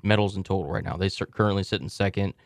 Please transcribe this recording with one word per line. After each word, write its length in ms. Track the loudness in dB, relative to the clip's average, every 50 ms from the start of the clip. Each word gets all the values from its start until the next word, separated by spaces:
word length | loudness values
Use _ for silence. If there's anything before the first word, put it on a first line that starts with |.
medals 340 | 0 2 4 4 4 2 0
in 60 | -4 -2
total 260 | -2 -2 -2 -2 -2
right 140 | -4 -4 -4
now. 120 | -4 -4
They 120 | -2 -2 -2
cer-, 180 | -2 -2 -8
currently 360 | -4 0 2 2 4 4 2
sit 180 | 0 -2 -4 -4
in 80 | -4 -6
second. 460 | -4 -2 -2 0 0 0 -2 -2 -4 _ _